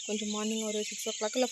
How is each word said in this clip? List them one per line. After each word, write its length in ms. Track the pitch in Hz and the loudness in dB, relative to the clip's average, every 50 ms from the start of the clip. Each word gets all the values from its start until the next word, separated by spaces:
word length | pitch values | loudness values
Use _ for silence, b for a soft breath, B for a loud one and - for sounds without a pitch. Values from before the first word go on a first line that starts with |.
| - | -4
கொஞ்சம் 240 | - 208 220 220 208 | -2 -2 0 0 0
மார்னிங் 320 | 208 208 214 220 220 220 | 0 0 0 0 0 0
ஒரு 220 | 220 214 214 214 214 | 0 0 0 0 -2
சிக்ஸ் 240 | - 208 - - | -2 -4 -4 -4
ஓ 40 | 220 | -4
கிளாக் 260 | 214 - 220 214 - | -2 0 -2 0 2
இல்ல 100 | 254 254 240 | 2 2 4